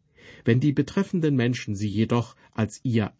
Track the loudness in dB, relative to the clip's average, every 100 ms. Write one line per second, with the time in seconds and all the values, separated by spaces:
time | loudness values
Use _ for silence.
0 | _ _ -20 -4 0 2 2 0 0 -2
1 | -2 0 0 2 0 -2 -6 -6 -2 0
2 | 2 0 -2 -10 -10 -4 -4 -4 -2 0
3 | 0